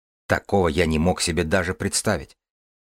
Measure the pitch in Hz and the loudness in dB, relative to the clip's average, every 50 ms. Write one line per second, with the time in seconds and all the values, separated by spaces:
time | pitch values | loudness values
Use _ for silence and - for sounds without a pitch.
0 | _ _ _ _ _ - 87 - - - 98 101 90 82 73 82 87 80 80 76 | _ _ _ _ _ -2 -2 -2 -2 0 0 2 2 2 2 2 2 2 2 2
1 | 78 90 85 - - 90 82 87 87 80 95 95 87 87 90 - - 98 - - | 2 0 0 0 -2 -2 -2 -2 -2 0 0 0 0 0 -4 -4 -4 -4 -4 -2
2 | - 113 101 76 - - - _ _ _ _ _ _ _ _ _ | -2 -2 -2 -2 -4 -10 -20 _ _ _ _ _ _ _ _ _